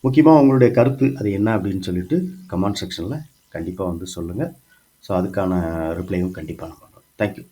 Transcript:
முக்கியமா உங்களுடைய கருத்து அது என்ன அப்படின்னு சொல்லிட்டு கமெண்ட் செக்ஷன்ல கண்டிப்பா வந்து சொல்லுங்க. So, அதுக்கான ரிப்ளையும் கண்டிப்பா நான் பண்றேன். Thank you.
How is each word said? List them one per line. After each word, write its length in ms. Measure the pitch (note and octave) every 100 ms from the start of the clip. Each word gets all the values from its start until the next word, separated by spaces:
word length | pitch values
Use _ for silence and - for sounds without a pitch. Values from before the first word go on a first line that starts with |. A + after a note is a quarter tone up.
முக்கியமா 280 | - C3+ D#3 D#3
உங்களுடைய 320 | C#3 C3 B2 A#2+
கருத்து 280 | B2 C3 C3 -
அது 100 | G#2
என்ன 240 | G2 G#2+ A2
அப்படின்னு 260 | F#2+ F#2+ F#2
சொல்லிட்டு 280 | F2+ F2+ E3 F3+ - -
கமெண்ட் 280 | F#2 G2 G2+
செக்ஷன்ல 360 | G2 - F2+ D3+ D#3 _ _ -
கண்டிப்பா 280 | E2 F2+ F#2+
வந்து 140 | E2+ F2+ -
சொல்லுங்க. 280 | E2+ F#2+ E3+ - _ _ _ _ -
So, 60 | F#2
அதுக்கான 360 | F#2+ G2 F#2+ F#2 E2 E2 D#2+ E2+
ரிப்ளையும் 380 | F2+ F#2 F#2 F2
கண்டிப்பா 300 | D#2+ D#2+ -
நான் 120 | -
பண்றேன். 260 | _ _ _ _
Thank 160 | G2+ -
you. 60 | -